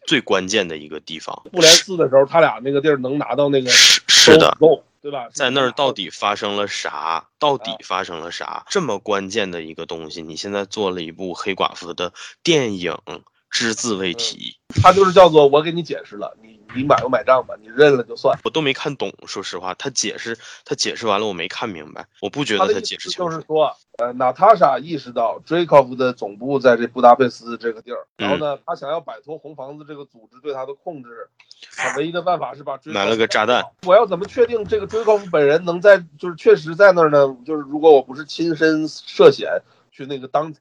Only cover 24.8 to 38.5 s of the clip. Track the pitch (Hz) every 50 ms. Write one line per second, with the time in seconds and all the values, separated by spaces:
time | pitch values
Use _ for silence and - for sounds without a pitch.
24.8 | 139 165 165 139 - 123 117 123 117 107 - - - - 160 175 175 156 160 143
25.8 | 135 123 127 123 127 127 123 - 113 101 101 104 120 139 143 - 131 127 120 117
26.8 | 117 113 - 127 120 120 120 120 131 120 - - 113 117 117 110 117 117 110 113
27.8 | - 120 120 92 - - _ - - 196 190 175 156 147 139 - _ - 170 165
28.8 | 143 139 156 170 147 131 113 107 104 143 160 151 - 143 156 139 131 139 147 151
29.8 | 151 143 147 143 143 - _ 117 110 107 120 127 123 147 139 131 131 135 139 -
30.8 | _ 185 165 139 120 120 117 113 - - _ _ _ _ _ _ - - - -
31.8 | - - 123 139 156 170 170 175 165 180 175 151 143 123 127 139 143 143 139 131
32.8 | _ - 104 101 98 104 113 110 110 110 - 113 107 110 123 107 - - - _
33.8 | - 175 185 220 240 190 180 170 202 - - 254 233 233 240 220 208 180 220 214
34.8 | 196 175 214 220 226 214 214 202 202 180 165 151 143 143 151 170 180 175 170 180
35.8 | 175 202 196 185 175 156 147 147 - 180 165 - - 226 208 165 156 156 165 165
36.8 | 202 196 180 175 160 151 147 143 139 135 131 120 123 147 156 151 143 135 147 151
37.8 | 156 160 147 135 127 131 127 147 156 147 - - 165 170